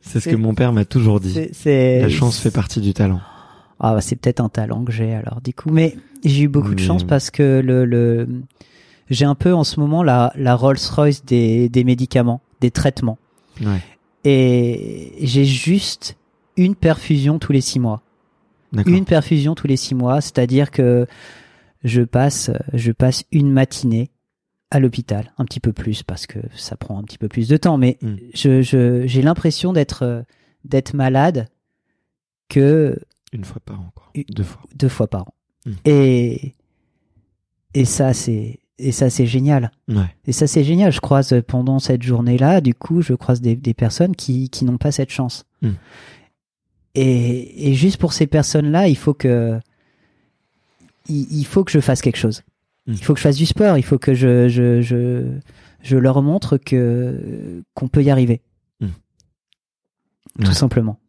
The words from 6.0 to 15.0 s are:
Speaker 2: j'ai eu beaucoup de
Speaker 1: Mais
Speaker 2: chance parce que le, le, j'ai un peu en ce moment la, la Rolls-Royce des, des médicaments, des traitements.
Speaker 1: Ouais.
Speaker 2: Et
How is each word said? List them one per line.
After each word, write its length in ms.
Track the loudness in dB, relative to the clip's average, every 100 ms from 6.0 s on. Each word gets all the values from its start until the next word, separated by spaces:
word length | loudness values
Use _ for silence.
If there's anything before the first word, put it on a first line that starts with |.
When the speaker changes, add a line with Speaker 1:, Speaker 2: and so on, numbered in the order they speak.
| _ -4
Speaker 2:
j'ai 200 | 0 2
eu 40 | 2
beaucoup 260 | 2 0 0
de 60 |
Speaker 1:
Mais 60 | 0
Speaker 2:
chance 160 | 0
parce 260 | 2 0 -2
que 300 | 0 2 4
le, 220 | 2 2 2
le, 420 | 2 2 0 -2 -8 -12 _ -20 _ _ _ _
j'ai 160 | 0 0
un 100 | 2
peu 180 | 2
en 100 | 2
ce 160 | 0 -2
moment 220 | 0 2
la, 280 | 2 4 2 0
la 200 | 0 2
Rolls-Royce 680 | 2 0 -2 2 2 0 0
des, 420 | 2 2 2 2
des 140 | 2
médicaments, 580 | 2 0 0 0 0 -2 _ _
des 100 | -2
traitements. 460 | 0 -2 -2 -6 -6 _ _ _ -8
Speaker 1:
Ouais. 200 | -4 -4 -6 _ _ _
Speaker 2:
Et 920 | 2 4 4 2 0 -4 -10 -12